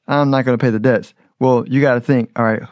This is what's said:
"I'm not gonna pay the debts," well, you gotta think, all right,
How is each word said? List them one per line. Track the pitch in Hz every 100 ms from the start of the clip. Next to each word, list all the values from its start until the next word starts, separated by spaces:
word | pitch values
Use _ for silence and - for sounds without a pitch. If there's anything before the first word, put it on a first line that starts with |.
| -
"I'm | 143 143
not | 135
gonna | 127 120
pay | 131
the | 110
debts," | 127 113 - _ _ -
well, | 131 120 -
you | 135
gotta | 139 120
think, | 120 131 113 -
all |
right, | 113 110 -